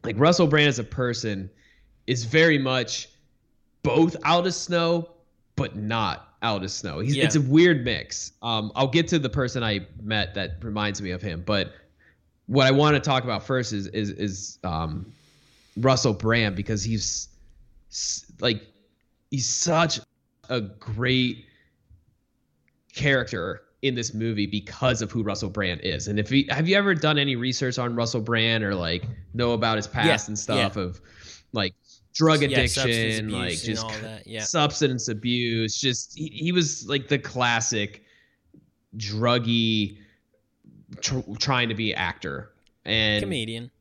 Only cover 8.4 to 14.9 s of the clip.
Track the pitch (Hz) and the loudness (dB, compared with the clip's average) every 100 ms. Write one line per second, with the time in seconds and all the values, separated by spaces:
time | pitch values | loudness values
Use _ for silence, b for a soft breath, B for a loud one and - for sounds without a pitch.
8.4 | 117 113 107 - 135 156 165 170 131 143 | -4 -2 -4 0 2 2 2 0 0 -2
9.4 | 127 127 113 101 92 - 104 107 87 98 | -2 -2 -2 -2 -4 -12 -4 -2 -2 -4
10.4 | 87 82 113 104 104 98 98 90 104 82 | -6 -6 -6 -2 -2 -2 -6 -6 -6 -6
11.4 | 87 101 - - _ _ b b _ _ | -2 -2 -2 -8 _ _ b b _ _
12.4 | - 135 131 139 151 147 151 131 120 104 | 0 4 6 6 6 4 2 0 0 -4
13.4 | - 127 113 107 98 107 104 - 101 95 | -2 -2 0 -4 -4 -4 -4 -2 -4 -4
14.4 | - - 92 80 82 | -12 -10 -4 -2 -4